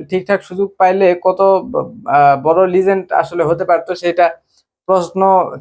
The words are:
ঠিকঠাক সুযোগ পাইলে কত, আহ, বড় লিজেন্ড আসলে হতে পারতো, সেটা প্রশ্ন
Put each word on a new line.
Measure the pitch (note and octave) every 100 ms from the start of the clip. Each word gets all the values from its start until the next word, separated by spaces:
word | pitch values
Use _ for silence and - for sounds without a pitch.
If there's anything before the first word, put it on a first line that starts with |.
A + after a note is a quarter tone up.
ঠিকঠাক | C#3+ F#3 F#3 G3
সুযোগ | - F#3 G3 -
পাইলে | F#3 F#3+ F#3+ F3
কত, | F#3 F#3
আহ, | G3 F#3+ - - - - - C#3+ C#3+ C#3
বড় | D3 E3 F#3
লিজেন্ড | F3+ F#3+ F#3+ F3+
আসলে | D3 D3+ E3+
হতে | D#3 E3+ F3+
পারতো, | E3 E3 F3
সেটা | F3 E3+ E3+ E3 _ _ _ _ -
প্রশ্ন | F#3 E3+ F#3 F#3+ F#3 C#3 D3